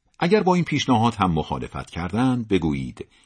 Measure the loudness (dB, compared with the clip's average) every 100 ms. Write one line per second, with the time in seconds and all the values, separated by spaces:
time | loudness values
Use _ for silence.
0 | _ -4 2 2 4 2 2 -2 2 2
1 | 2 2 0 0 -2 -6 -8 -10 -12 -10
2 | -4 0 0 0 0 0 2 -2 -6 -10
3 | -16 _